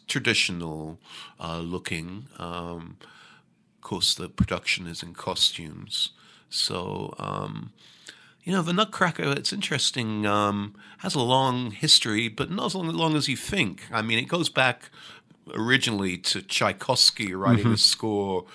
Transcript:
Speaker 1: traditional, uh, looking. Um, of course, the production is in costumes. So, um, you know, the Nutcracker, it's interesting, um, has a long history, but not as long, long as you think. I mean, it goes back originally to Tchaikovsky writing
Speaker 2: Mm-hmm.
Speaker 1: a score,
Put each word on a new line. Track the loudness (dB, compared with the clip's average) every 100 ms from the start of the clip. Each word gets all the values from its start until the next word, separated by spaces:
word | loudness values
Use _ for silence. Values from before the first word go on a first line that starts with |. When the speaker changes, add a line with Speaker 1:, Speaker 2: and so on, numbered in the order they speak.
| -4
Speaker 1:
traditional, | -2 2 2 2 -2 -6 -8 -10 -12 -16 -18 -18 -12
uh, | -8 -6
looking. | -6 -6 -6 -6 -8 -12 -16 -14
Um, | -10 -8 -8 -10 -14 -18 -20 -20 -20 -20 _ _ _ _
of |
course, | -10 -2 0
the | -2 -2
production | 0 0 0 -2 -2 -4
is | -10
in | -12
costumes. | -8 -6 2 0 0 -10 -12 -8 -4 -4 -6 -20 -20 _
So, | -2 -2 -2 -4 -4 -6 -6
um, | -6 -4 -6 -8 -10 -16 -20 -20 -20 -20 -20 _
you | -2
know, | 0
the | 2
Nutcracker, | 2 2 2 0 2
it's | 0 0 -2
interesting, | -2 -2 0 0 0 0 0 2
um, | 4 4 2 -2 -8 -20 -8
has | -2 0
a |
long | 2 2 2 0 -4
history, | -2 4 4 6 0 0
but | -2 -4
not | -2 -2
as | -2
long, | -2
long | 0 2 2
as | 2
you | -2
think. | -2 0 0 -2 -4
I | -2
mean, | 2 2
it | 2
goes | 0 0
back | 4 2 2 -8 -20 -20 -20 -20 _ -8
originally | -2 2 4 4 0 0 -2
to | -2 -2
Tchaikovsky | -2 0 2 0 0 4 4 4 0
writing | 0 4 4 4
Speaker 2:
Mm-hmm. |
Speaker 1:
a | 4
score, | 4 2 0 0 0 -2 -4